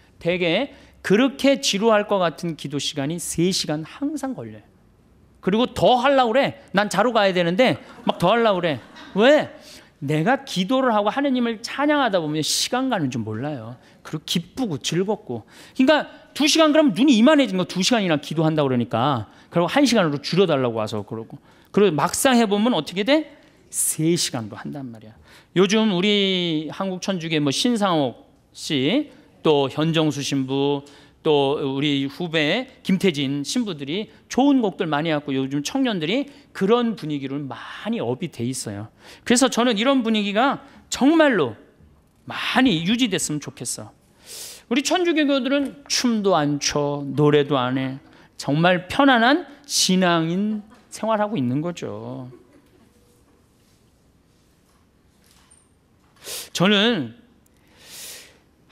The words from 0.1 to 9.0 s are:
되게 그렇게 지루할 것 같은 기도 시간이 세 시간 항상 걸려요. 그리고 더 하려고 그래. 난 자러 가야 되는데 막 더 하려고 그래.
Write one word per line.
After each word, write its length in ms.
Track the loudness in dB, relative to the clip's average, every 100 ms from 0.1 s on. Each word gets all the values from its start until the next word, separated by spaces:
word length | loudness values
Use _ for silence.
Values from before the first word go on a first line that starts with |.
| _
되게 560 | -4 -2 0 -2 -4 -10 -20 _
그렇게 600 | 0 2 2 2 0 0
지루할 460 | 0 0 2 2 2
것 120 | 0
같은 360 | 0 -2 -8 -8
기도 240 | -8 -6
시간이 400 | -6 -6 -6 -6
세 320 | -6 -2 0
시간 320 | 0 -4 -6
항상 500 | -8 -8 -8 -6 -8
걸려요. 280 | -10 -12 -16 -20 _ _ _ _ _ _ _
그리고 240 | -2 0 0
더 220 | 2 4 4
하려고 380 | 4 4 2
그래. 280 | 2 0 -4 -4
난 160 | -2 0
자러 220 | 2 2
가야 220 | 2 2
되는데 460 | 2 0 2 2 2 -6 -6 -6
막 140 | 0
더 100 | 2
하려고 320 | 4 2 2
그래. 180 | -2 -4 -8 -20